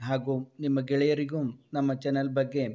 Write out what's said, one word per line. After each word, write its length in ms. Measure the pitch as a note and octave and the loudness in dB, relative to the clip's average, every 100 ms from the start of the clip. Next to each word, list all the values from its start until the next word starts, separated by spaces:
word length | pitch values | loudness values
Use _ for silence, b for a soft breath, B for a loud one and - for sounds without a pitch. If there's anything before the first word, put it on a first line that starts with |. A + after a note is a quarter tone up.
ಹಾಗೂ 340 | A#2 C3+ B2 C3 C3 - | -2 -2 0 -2 -4 -4
ನಿಮ್ಮ 200 | D3 C#3 | 0 0
ಗೆಳೆಯರಿಗೂ 600 | C3 C#3 D3 D3 C#3 D#3 C3 - _ | 2 4 4 2 0 -2 -4 -4 _
ನಮ್ಮ 200 | C#3+ C#3 | -2 0
ಚಾನೆಲ್ 380 | C3+ C#3+ C#3 C#3 | 0 0 0 0
ಬಗ್ಗೆ 300 | C3 C3+ C#3+ A#2+ | 0 0 0 -2